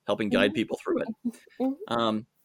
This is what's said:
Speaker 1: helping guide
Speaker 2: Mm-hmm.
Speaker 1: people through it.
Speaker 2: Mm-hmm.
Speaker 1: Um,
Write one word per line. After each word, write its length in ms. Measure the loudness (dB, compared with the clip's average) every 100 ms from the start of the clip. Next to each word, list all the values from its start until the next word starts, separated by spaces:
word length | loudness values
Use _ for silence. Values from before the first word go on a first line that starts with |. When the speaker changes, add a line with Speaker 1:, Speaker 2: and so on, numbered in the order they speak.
| -4
Speaker 1:
helping 240 | -2 2
guide 220 | 4 4
Speaker 2:
Mm-hmm. 40 | 2
Speaker 1:
people 220 | -2 -4
through 180 | -2 -2
it. 60 | -4 -6 -8 -8 -12 -4
Speaker 2:
Mm-hmm. 120 | -4 -2 -4
Speaker 1:
Um, 360 | 0 0 -2 -4 _